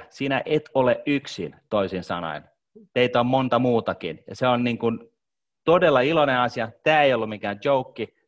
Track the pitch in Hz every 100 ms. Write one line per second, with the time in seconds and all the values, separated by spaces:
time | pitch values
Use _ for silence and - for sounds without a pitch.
0 | - - 139 135 - 151 - 135 123 117
1 | 147 143 - - 80 - _ 104 92 90
2 | 82 87 80 76 - _ _ - - 123
3 | 123 123 123 131 127 120 123 117 104 -
4 | 85 78 - - 127 120 123 113 113 113
5 | - _ _ _ _ _ 156 180 170 131
6 | 139 165 139 127 120 127 110 - 156 151
7 | 143 117 110 107 104 104 139 135 127 -
8 | 107 _